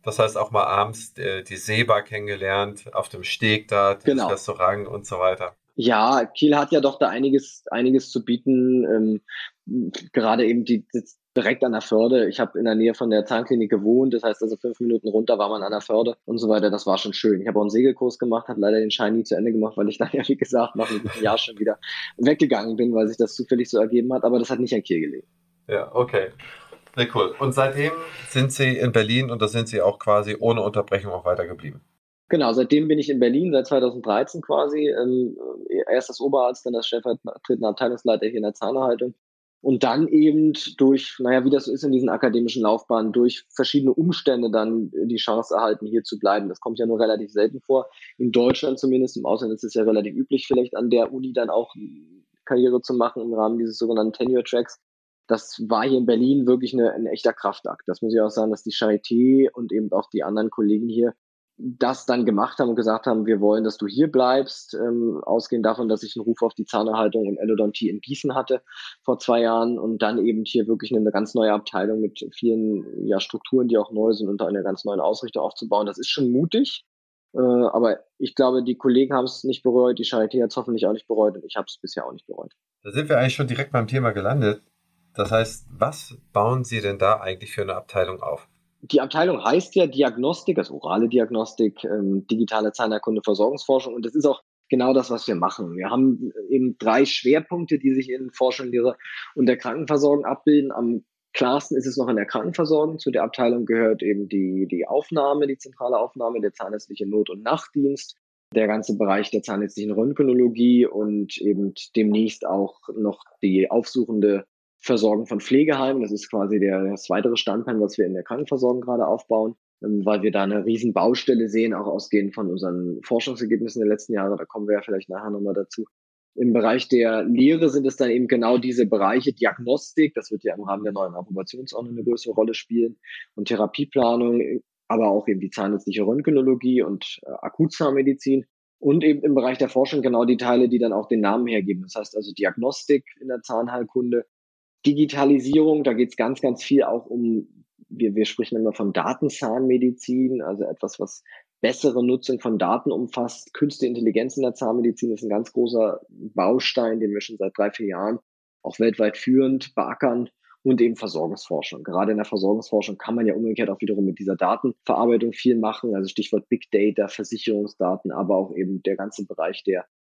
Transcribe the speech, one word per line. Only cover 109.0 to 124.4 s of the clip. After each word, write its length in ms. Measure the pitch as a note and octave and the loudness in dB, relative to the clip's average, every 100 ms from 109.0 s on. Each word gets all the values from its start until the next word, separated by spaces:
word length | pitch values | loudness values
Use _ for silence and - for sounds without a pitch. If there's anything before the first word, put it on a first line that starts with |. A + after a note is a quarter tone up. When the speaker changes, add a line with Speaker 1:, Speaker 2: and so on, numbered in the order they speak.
| G2+ G2 G2+ | 0 0 0
Speaker 2:
der 120 | G#2+ | -4
zahnärztlichen 500 | - A2 G#2 - G#2+ | -4 -4 -4 -6 -4
Röntgenologie 920 | G#2 B2 C#3+ C#3 B2 B2 A2+ B2 B2 A#2+ | 0 0 2 2 4 2 4 4 6 4
und 500 | G2+ G#2+ G#2 G2+ - | 2 -2 -2 -4 -4
eben 360 | G2+ G2 G2 - - A2+ | -2 0 -2 -6 -4 0
demnächst 500 | G#2+ G#2+ A2+ - - | 2 2 0 -2 -4
auch 360 | G2 G2 - - | -2 -2 -6 -14
noch 300 | G#2 G#2 F#2 - _ | -4 -4 -4 -12 _
die 300 | G2+ F#2+ F#2 | 0 2 4
aufsuchende 720 | A#2 A2 C3 A#2 G#2+ G#2 G2 G2 _ _ _ - | 2 0 -2 -2 2 2 2 -2 _ _ _ -2
Versorgung 420 | A#2+ G#2+ G#2+ A2+ | 2 4 2 -2
von 120 | G#2+ | -6
Pflegeheimen. 640 | - C3 D#3 C#3 C3 C3+ | 2 4 4 2 0 0
Das 100 | G#2+ | -2
ist 180 | G#2 - | -4 -4
quasi 300 | G#2+ G2 G#2 | -4 0 2
der, 240 | G2 F#2+ | 2 2
das 260 | F#2+ G2+ - | -2 -4 -4
weitere 280 | F#2 A#2 A#2 | 0 0 0
Standbein, 420 | A2+ G#2 A#2+ A2 | -2 -4 -2 0
was 180 | G2+ - | 0 0
wir 80 | F#2 | -2
in 80 | |
der 100 | F#2 | -2
Krankenversorgung 580 | - A#2+ D3 C3+ B2 B2 | -6 -8 -4 0 0 0
gerade 260 | B2 A#2+ E2 | -2 -2 0
aufbauen, 480 | G#2+ - A2 A2 A2+ _ _ | -2 0 0 0 -4 _ _
ähm, 200 | G#2+ G#2 | -4 -2
weil 200 | G2 G#2 | 0 0
wir 80 | G#2 | 0
da 100 | G2 | 0
eine 220 | G2 G#2 G2 | 0 0 0
riesen 260 | A2+ A#2 | 0 0
Baustelle 560 | F#2 G2+ B2 - A#2 A2+ | 2 2 2 2 0 2
sehen, 260 | A2 A2+ | 0 0
auch 140 | F#2+ G#2 | 0 -4
ausgehend 480 | G2 - G#2 G2 A2+ | -6 -2 0 0 -4
von 160 | G2 | -6
unseren 480 | F2+ F#2 F2+ F2+ - | -4 -4 -4 -4 -8
Forschungsergebnissen 800 | - A#2 C3+ A#2+ A2+ A2 A2+ A#2+ | -2 -2 -2 -6 -2 -2 -2 -2
der 80 | G#2+ | 0
letzten 240 | G#2+ - | 0 -2
Jahre. 240 | G#2+ G2 | -2 -2
Da 80 | G2+ | -4